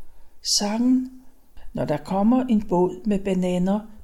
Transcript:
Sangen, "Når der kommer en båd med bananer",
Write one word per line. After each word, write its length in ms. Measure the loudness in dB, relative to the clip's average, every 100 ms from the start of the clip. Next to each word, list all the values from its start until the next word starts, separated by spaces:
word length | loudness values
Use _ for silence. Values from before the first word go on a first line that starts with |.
| -12 -12 -16 -10 -2 0
Sangen, 540 | 0 2 4 2 0 -10 -20 -20 -20 -12 -8
"Når 120 | -4 -2
der 120 | -4
kommer 460 | -2 2 4 4
en 180 | 4 0
båd 440 | 2 2 2 0 -2
med 140 | 0
bananer", 600 | 0 0 0 2 0 0 -4 -16